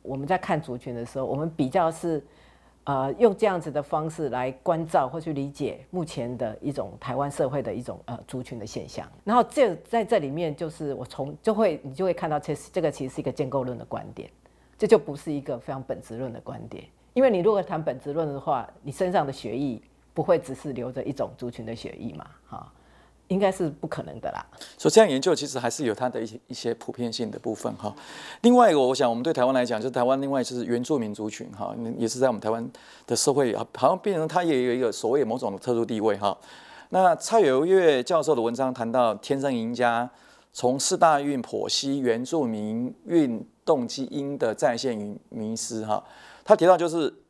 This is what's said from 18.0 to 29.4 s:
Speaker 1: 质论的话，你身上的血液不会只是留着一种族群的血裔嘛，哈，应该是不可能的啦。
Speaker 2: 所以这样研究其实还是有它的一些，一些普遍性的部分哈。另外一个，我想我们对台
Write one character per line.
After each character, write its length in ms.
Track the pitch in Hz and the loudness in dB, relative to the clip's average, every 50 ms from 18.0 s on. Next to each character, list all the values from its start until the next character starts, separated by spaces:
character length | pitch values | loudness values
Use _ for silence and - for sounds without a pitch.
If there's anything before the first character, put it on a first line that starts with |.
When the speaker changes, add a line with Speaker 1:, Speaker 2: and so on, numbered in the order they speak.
Speaker 1:
质 140 | - 147 143 | -8 -6 -4
论 120 | 160 165 151 | -2 -2 -2
的 120 | 139 139 | -4 -6
话， 260 | - - 147 127 110 - - - _ | -2 -2 -2 -2 -2 -8 -14 -16 _
你 80 | 143 | -14
身 220 | 135 - 190 180 180 | -4 -2 -2 0 2
上 140 | 190 151 | 0 0
的 60 | 139 135 | 0 -4
血 260 | - - 110 110 127 | -8 -8 -6 -4 -4
液 240 | 143 139 120 107 - _ _ _ _ _ _ | -2 -4 -4 -6 -10 _ _ _ _ _ _
不 80 | - 147 | -4 2
会 160 | - 180 160 | 4 4 4
只 160 | 165 - 135 | 4 -4 -12
是 180 | 131 - 151 131 | -10 -8 -8 -6
留 180 | 127 120 123 | -6 -6 -6
着 120 | 127 135 - | -6 -6 -6
一 100 | - 135 | -6 -4
种 180 | - 120 - 120 - | -4 -4 -6 -6 -10
族 120 | - 120 | -10 -10
群 140 | 117 - 117 | -8 -8 -10
的 100 | 110 113 | -10 -10
血 200 | 117 - - - - | -10 -10 -14 -12 -10
裔 140 | - 120 - | -10 -10 -10
嘛， 140 | - - - - _ _ _ | -12 -16 -16 -20 _ _ _
哈， 240 | - - - - _ _ _ _ _ - - _ _ _ _ _ | -16 -16 -16 -16 _ _ _ _ _ -20 -20 _ _ _ _ _
应 100 | 190 190 | 0 4
该 120 | 208 190 | 4 2
是 180 | 185 - 185 156 | 2 2 -2 -2
不 180 | 139 - - | -2 -4 -8
可 160 | 156 - - - | -8 -6 -6 -8
能 180 | - - - | -10 -12 -8
的 100 | - - - | -8 -8 -8
啦。 120 | - - - - - - - - | -8 -12 -12 -18 -20 -18 -18 -16
Speaker 2:
所 120 | _ - 156 | _ 2 6
以 40 | - | 8
这 80 | 220 | 8
样 80 | 220 190 | 8 8
研 120 | 139 131 | 4 0
究 140 | 135 185 165 | 2 2 2
其 120 | 139 143 | 2 0
实 120 | 139 131 131 | -6 -6 -4
还 120 | 120 120 | -4 -4
是 140 | - - 151 | -4 -2 -2
有 100 | 117 104 | -2 -2
它 140 | - 131 127 | -2 -2 -4
的 120 | 120 127 | -4 -4
一 60 | 113 | -8
些， 140 | 110 107 - _ _ | -8 -10 -14 _ _
一 60 | 127 | -14
些 200 | - - 117 117 | -6 -4 -4 -4
普 160 | 117 - - | -4 -8 -12
遍 220 | 117 - 123 117 110 | -8 -6 -6 -6 -4
性 180 | - 120 107 | -4 -6 -6
的 80 | 104 - | -6 -8
部 160 | - 113 110 | -6 -6 -6
分 180 | - - 123 107 | -4 -6 -8 -8
哈。 180 | 104 - 104 101 - - - - - - - - - - | -6 -8 -8 -8 -8 -18 -18 -18 -16 -16 -16 -14 4 4
另 140 | 233 247 | 6 8
外 140 | 247 240 214 | 10 8 8
一 40 | 165 | 8
个， 60 | 147 | 6
我 140 | 131 123 135 | 6 4 4
想 140 | 127 139 120 | 4 2 2
我 60 | 117 | 2
们 80 | 117 127 | 0 0
对 100 | 160 147 | 0 2
台 120 | 135 | 2